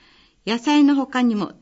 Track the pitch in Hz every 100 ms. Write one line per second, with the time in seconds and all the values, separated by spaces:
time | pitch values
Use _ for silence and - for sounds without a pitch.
0 | _ _ _ _ - 240 294 294 285 277
1 | 262 262 247 208 170 -